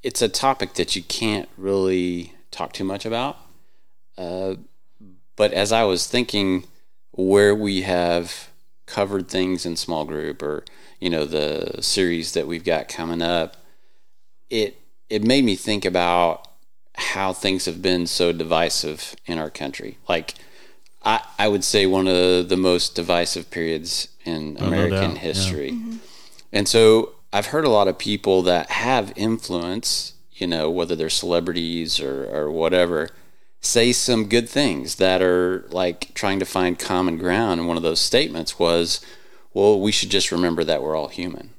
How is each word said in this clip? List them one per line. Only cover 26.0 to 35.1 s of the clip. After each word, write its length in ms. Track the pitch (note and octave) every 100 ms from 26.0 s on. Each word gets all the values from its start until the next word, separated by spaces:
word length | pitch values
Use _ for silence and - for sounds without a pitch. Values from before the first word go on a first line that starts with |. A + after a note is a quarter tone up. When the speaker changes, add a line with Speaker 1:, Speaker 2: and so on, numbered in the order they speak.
| - - - - -
Speaker 1:
And 140 | - G2+
so 460 | A2+ A2 A2 A2 - -
I've 160 | G2+ G#2
heard 180 | D3 D3+
a 40 |
lot 180 | G#2+ G2
of 100 | F2+
people 440 | G#2 G2+ - F#2+
that 280 | F2+ F2 D2+
have 420 | - A#2 B2+ G#2 -
influence, 1000 | G#2+ A2+ - F2 E2+ G2 - - - - -
you 160 | - F2+
know, 240 | E2 D#2
whether 240 | F2+ E2+ E2+
they're 140 | D#2+
celebrities 880 | - F2 E2+ E2+ E2+ E2 E2+ D#2+ -
or, 260 | C#2 C#2 A#1+
or 180 | B1+ D2+
whatever, 580 | D#2+ D#2+ F2+ F2 E2 D#2+ - - - - -
say 300 | - A#2+ A#2
some 360 | A#2+ - A#2 G#2
good 220 | A#2 A#2
things 460 | C#3 C#3+ D2+ C#2 -
that 260 | F#2+